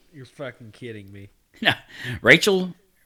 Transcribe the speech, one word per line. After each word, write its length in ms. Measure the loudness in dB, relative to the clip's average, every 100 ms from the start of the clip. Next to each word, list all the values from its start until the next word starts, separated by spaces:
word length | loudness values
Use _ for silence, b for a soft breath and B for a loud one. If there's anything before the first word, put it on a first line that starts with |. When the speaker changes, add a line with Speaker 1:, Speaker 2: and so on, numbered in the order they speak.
| _
Speaker 1:
You're 120 | -20 -20
fucking 460 | -16 -16 -16 -20
kidding 400 | -18 -16 -16 -16
me. 180 | -20 -20
Speaker 2:
<laughs> 280 | _ _ _
No. 120 | -2 -2 -8 B -10 2
Rachel, 520 | 6 6 6 2 0 -8 _ _